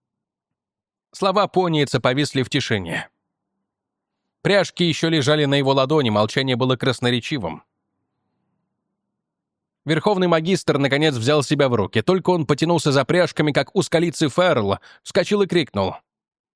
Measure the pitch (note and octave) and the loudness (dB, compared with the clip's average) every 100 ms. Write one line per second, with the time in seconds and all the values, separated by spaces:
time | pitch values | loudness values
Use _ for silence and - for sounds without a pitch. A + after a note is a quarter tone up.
0 | _ _ _ _ _ _ _ _ _ _ | _ _ _ _ _ _ _ _ _ _
1 | _ - G3 F#3+ F#3+ F3+ F3+ D#3 C#3 C3 | _ -4 0 0 0 0 0 0 0 0
2 | B2 C3 D3 C3+ B2 C#3 - G#2+ E2+ E2 | 0 0 -2 -2 -2 -4 -2 -4 -4 -8
3 | - _ _ _ _ _ _ _ _ _ | -10 _ _ _ _ _ _ _ _ _
4 | _ _ _ _ D#3+ G3+ E3 - E3+ - | _ _ _ _ 0 0 0 0 -2 0
5 | E3 D#3+ C3 D3+ C#3+ C#3+ C3+ C3+ C3 D#3 | 0 0 2 2 2 2 2 2 2 2
6 | B2 G#2 G#2+ - C3+ A#2+ B2+ B2+ C3+ A#2 | 2 2 0 0 -2 0 0 0 -2 0
7 | B2 B2 - C#3+ F2 D2+ - _ _ _ | 0 -2 -4 -6 -6 -10 -16 _ _ _
8 | _ _ _ _ _ _ _ _ _ _ | _ _ _ _ _ _ _ _ _ _
9 | _ _ _ _ _ _ _ _ D3 D#3+ | _ _ _ _ _ _ _ _ -4 -2
10 | G#3 F#3+ F3+ E3 D#3+ F#3 - C#3+ C#3 C#3+ | 0 0 2 2 0 -2 0 0 0 2
11 | D#3 B2+ A2+ D3+ C3+ D3 C#3 A#2 F#2 A2+ | 0 0 0 0 0 0 2 0 0 -2
12 | A2 F#3 E3+ F3+ C#3 D3 E3 E3+ D3+ C#3 | 0 0 0 -2 0 0 0 0 2 0
13 | B2+ E3+ E3+ - D3+ C#3+ - G3 - E3 | 2 2 0 0 0 0 -2 -2 0 0
14 | E3+ - D#3 - F3+ C#3 G2+ G2 - - | 0 0 -2 2 2 2 0 -2 -6 -20
15 | - G3 F3 G#3 F#3+ E3+ C#3 G2+ F#2+ - | -4 -2 0 0 0 0 -2 -4 -4 -6
16 | - _ _ _ _ | -16 _ _ _ _